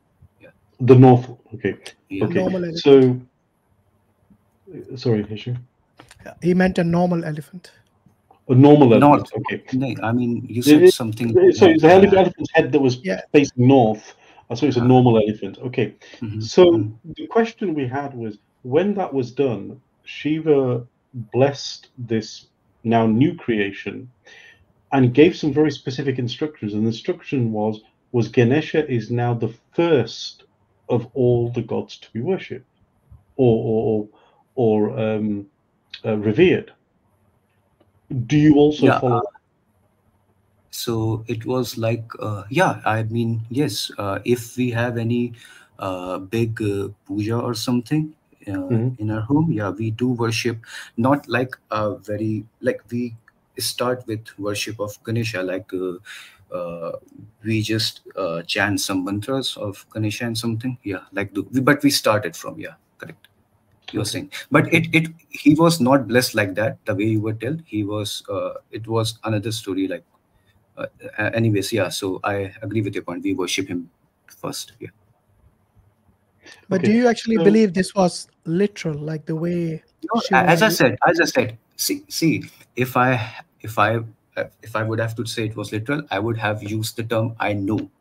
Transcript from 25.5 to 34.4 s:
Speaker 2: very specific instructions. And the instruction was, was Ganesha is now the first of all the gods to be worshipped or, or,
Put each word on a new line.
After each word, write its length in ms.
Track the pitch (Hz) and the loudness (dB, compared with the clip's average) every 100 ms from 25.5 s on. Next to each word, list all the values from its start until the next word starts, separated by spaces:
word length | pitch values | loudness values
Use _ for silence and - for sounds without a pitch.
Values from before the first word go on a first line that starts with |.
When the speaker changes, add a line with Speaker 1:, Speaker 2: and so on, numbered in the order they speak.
Speaker 2:
very 180 | 135 156 | 0 0
specific 460 | - - 131 139 131 | -2 -8 -6 -4 -4
instructions. 540 | 120 - 156 - 104 | -6 -6 -8 -6 -6
And 100 | 104 | -2
the 40 | 113 113 | -2 -4
instruction 560 | - 175 - 139 117 | -6 -8 -6 -4 -2
was, 300 | 107 107 107 _ _ _ | -2 -4 -4 _ _ _
was 160 | 120 110 | -4 0
Ganesha 600 | - 117 143 156 165 147 | 2 4 2 -2 -2 -2
is 220 | 120 107 | -4 -4
now 220 | 120 120 | -4 -2
the 200 | 120 117 - _ | -4 -6 -8 _
first 720 | - 170 147 - - - - _ _ _ _ - | -2 2 2 0 -6 -14 -16 _ _ _ _ -4
of 220 | 120 123 | -4 -4
all 360 | 139 123 120 120 | 0 2 2 -2
the 100 | 120 | -4
gods 360 | 113 107 104 - | -6 -6 -8 -14
to 100 | - | -14
be 80 | 113 | -8
worshipped 440 | 143 190 - 104 _ _ _ _ _ - _ - | -6 -6 -8 -16 _ _ _ _ _ -20 _ 0
or, 200 | 127 113 117 | 2 2 0
or, 80 | 110 117 107 107 _ _ _ | 0 0 -2 -4 _ _ _